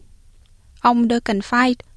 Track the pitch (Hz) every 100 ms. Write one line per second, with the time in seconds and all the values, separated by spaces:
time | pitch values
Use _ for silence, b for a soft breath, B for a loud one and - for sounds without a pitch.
0 | - - - - _ - _ - 240 240
1 | 233 240 - 202 - 240 254 247 -